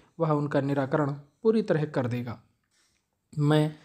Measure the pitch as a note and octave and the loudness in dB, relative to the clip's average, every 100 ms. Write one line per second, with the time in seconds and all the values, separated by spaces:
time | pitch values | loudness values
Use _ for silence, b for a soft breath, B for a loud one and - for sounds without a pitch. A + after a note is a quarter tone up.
0 | b b D#3+ D3 D3 D3 C3+ C#3 C3+ D3+ | b b 0 0 0 0 0 0 0 0
1 | C#3 C#3+ - _ A3+ A3 G#3+ D#3+ D3 D3 | -2 -4 -12 _ 0 2 2 0 -2 -2
2 | A#2+ B2 B2 A#2 _ _ _ _ _ _ | -4 -4 -8 -12 _ _ _ _ _ _
3 | _ _ _ - D3 D3+ D3+ D3+ | _ _ _ -2 2 4 2 -2